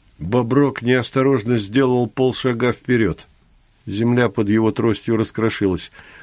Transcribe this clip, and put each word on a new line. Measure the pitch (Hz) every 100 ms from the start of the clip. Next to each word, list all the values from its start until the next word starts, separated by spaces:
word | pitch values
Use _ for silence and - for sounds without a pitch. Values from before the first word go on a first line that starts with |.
| _ -
Боброк | 82 123 117 131 139 131
неосторожно | 117 127 120 135 131 131 113 120
сделал | 101 127 127 123 120
полшага | - 127 120 131 117 120
вперёд. | - - 120 98 78 - _ _ _ _ _ -
Земля | 101 120 120 120
под | - 101
его | 110 110
тростью | 104 113 101 - 110
раскрошилась. | 107 - 110 - 98 87 - - - -